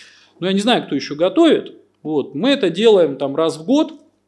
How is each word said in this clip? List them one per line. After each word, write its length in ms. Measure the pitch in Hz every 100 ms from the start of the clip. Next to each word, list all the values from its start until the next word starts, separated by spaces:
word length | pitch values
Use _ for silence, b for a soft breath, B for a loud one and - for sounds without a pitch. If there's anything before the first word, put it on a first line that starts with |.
| B B B B
ну, 80 | 180
я 60 |
не 60 | 196
знаю, 260 | 208 202 147
кто 100 | 143
еще 200 | - 143
готовит. 600 | 180 185 330 180 - - _ _
Вот. 320 | 151 151 123 143
Мы 140 | 240
это 200 | 285 180
делаем 480 | 165 233 202 156 135
там 180 | 143 143
раз 220 | 165 147
в 80 | 165
год, 280 | 277 - - _ _